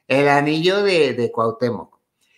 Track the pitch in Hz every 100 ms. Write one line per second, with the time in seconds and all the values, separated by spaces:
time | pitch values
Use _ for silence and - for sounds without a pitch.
0 | - 131 143 143 147 156 175 196 202 175
1 | 139 117 117 117 113 113 123 101 78 _
2 | _ _ _